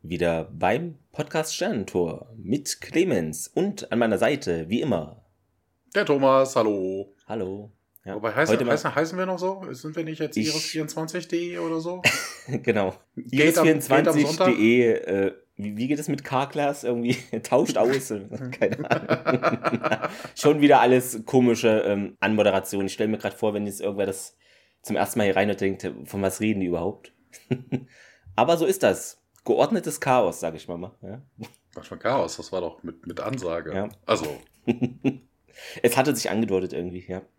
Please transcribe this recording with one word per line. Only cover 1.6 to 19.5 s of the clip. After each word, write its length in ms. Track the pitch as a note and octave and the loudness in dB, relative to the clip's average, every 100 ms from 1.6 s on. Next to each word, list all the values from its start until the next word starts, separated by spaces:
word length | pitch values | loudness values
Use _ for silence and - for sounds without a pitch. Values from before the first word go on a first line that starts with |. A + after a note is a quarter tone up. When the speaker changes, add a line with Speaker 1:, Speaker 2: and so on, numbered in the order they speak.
| F#3 C#3+ G2 F2+ E2+ D#2+ - A2+ | -2 -2 -2 -2 -2 -4 -14 -14
Speaker 1:
mit 440 | F#2 B2+ - - | -4 -4 -4 -10
Clemens 680 | - D#3 F#3 A2 D#2 D#2 - | -4 0 2 0 -2 -8 -6
und 440 | - G3 G3+ - | -4 -4 -4 -4
an 80 | A#2 | 0
meiner 180 | A#2 F#2+ | 2 2
Seite, 500 | A#2 D3 - E2+ D#2+ | 2 0 -2 -4 -2
wie 120 | A#2+ | -2
immer, 420 | D#3 F2+ D2+ - _ _ _ _ _ _ _ | 0 -2 -4 -16 _ _ _ _ _ _ _
Speaker 2:
Der 120 | G3 G3 | -4 0
Thomas, 500 | C#3 C3+ C3+ C3+ C3 | 4 6 6 4 2
hallo. 580 | A2 G2+ F#2 G2 G2 _ - | 2 0 -2 -6 -10 _ -10
Speaker 1:
Hallo. 440 | A2 F#2 G2+ G#2+ _ _ _ | -6 -6 -8 -14 _ _ _
Ja, 120 | F#2+ G#2 | -12 -4
Speaker 2:
Wobei, 180 | A2 | -2
heißen, 200 | G#2+ D#3 - | 2 4 4
Speaker 1:
heute 100 | A#2+ | 4
mal 60 | |
Speaker 2:
heißen, 220 | D3+ D3 C#3 | 0 0 -2
heißen 220 | D#3+ F3+ | -2 -2
wir 100 | F#3 | -4
noch 100 | F3+ | -2
so? 240 | F#3 F#3+ E3+ | -4 -6 -10
Sind 240 | - D#3 D#3+ | -12 -10 -8
wir 80 | |
nicht 160 | D#3+ D#3 | -8 -6
jetzt 160 | D3+ B2+ | -4 -2
Speaker 1:
Ich 100 | D#3 | -2
Speaker 2:
iris 160 | D#3 - | -2 -4
vierundzwanzig 640 | D#3 D3+ D#3+ D#3 F3+ F3 | -6 -6 -6 -6 -8 -4
punkt 20 | |
de 240 | E3+ F3 F3 | -4 -4 -6
oder 200 | E3 E3 | -4 -4
so? 220 | E3 F3+ F3+ - - - - | -4 -2 -2 -2 -8 -14 -8
Speaker 1:
<laughs> 0 | |
Genau. 480 | C3 - G#2+ F#2+ - _ - | -4 0 0 0 -4 _ -16
Speaker 2:
Geht 420 | - C3 D3+ E3 | -4 2 4 6
am, 60 | D#3+ | 4
geht 100 | D3+ | 2
am 60 | |
Sonntag? 340 | C3+ C3+ D#3+ D3 | 4 4 4 2
Speaker 1:
Iris 200 | D3 D#3+ | 2 2
vierundzwanzig 0 | |
punkt 220 | F#3 A2 | 2 4
de, 320 | A2 B2 A#2+ A2 - G2 G2 | 6 6 4 2 0 0 0
äh, 60 | - _ - | -4 _ -10
wie, 200 | G#2 G#2 | -8 -6
wie 100 | C3 | -2
geht 120 | D3 | -2
es 80 | D#3 | -2
mit 160 | C#3 | -6
K-Class 600 | - C3 C#3 D3+ C#3+ C#3+ | -2 -2 -2 -2 -2 -2
irgendwie? 300 | A#2 A#2+ A#2+ | -2 -2 0
<laughs> 300 | B2 - A2+ | -2 -4 -8
Tauscht 340 | - B2+ - - | 2 2 2 2
aus? 340 | A#2+ C3+ - G#2 G2+ | 2 2 -2 -8 -8
Speaker 2:
<laughs> 260 | A2+ B2+ B2+ | -12 -12 -2
Speaker 1:
Keine 300 | G2 A2 - | 0 0 -2
Ahnung. 1200 | A#2 - D#3+ - - - | -2 0 -2 0 0 0